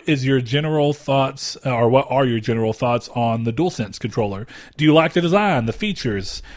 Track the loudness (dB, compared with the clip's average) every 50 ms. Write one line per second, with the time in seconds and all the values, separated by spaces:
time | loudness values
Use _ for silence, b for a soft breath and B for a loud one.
0 | -2 -2 0 0 2 0 0 0 0 0 -2 -2 -2 0 0 2 2 0 0 -2
1 | -4 -2 0 0 0 0 -2 -8 -10 -10 -10 -6 -4 -2 0 2 2 4 4 4
2 | 2 2 2 2 2 2 0 -2 -2 -2 -2 0 0 -2 -2 -2 0 0 0 -2
3 | -4 -4 -4 -2 0 0 0 0 -2 -2 0 0 -2 -2 -2 -4 -8 -8 -8 -10
4 | -10 -6 -2 -2 -2 -2 -4 -8 -12 B B B B B B 2 4 6 6 6
5 | 4 4 0 0 0 2 2 2 2 2 2 0 0 -2 -4 -4 -4 -6 -6 -4
6 | -4 -4 -4 -4 -6 -8 -10 -12 B B B